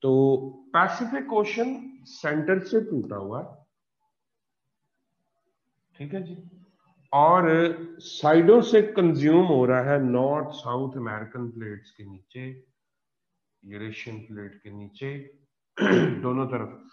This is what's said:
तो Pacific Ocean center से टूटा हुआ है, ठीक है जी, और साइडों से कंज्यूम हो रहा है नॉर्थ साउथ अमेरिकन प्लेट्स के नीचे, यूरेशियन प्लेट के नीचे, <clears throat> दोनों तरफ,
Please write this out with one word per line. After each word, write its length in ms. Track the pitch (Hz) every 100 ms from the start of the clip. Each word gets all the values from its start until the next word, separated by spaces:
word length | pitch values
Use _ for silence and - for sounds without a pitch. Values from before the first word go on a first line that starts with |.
तो 80 | 135 131 135 131 - - -
Pacific 600 | 170 185 - 233 269 -
Ocean 420 | 220 208 233 247 269 - - -
center 520 | - 151 151 156 190 180
से 160 | 220
टूटा 340 | 220 143 135 101
हुआ 240 | 98 117
है, 60 | - - _ _ _ _ _ _ _ _ _ _ _ _ _ _ _ _ _ _ _ _ _ _ _ -
ठीक 180 | 147
है 100 | 190
जी, 140 | 170 180 - - _ _ _ _ _
और 360 | 139 151 180 170 160 170 165 - -
साइडों 600 | - - 151 165 170 233
से 180 | - 220 208
कंज्यूम 540 | 202 180 147 147 165 185
हो 200 | 143 123
रहा 260 | 127 127
है 100 | 143
नॉर्थ 520 | 131 123 131 147 151 -
साउथ 420 | 127 123 135 135
अमेरिकन 520 | 113 107 110 127 120
प्लेट्स 400 | 113 107 104 -
के 120 | - 101
नीचे, 440 | 95 _ 127 131 131 _ _ _ _ _ _ _ _ _ _
यूरेशियन 540 | 98 101 110 107 - 110 110
प्लेट 340 | 104 101 -
के 80 | 104
नीचे, 460 | 101 101 - 139 139 135 _ _ _ _ -
<clears throat> 420 | 196 185 160 -
दोनों 240 | 127 127 127
तरफ, 320 | 123 110 - -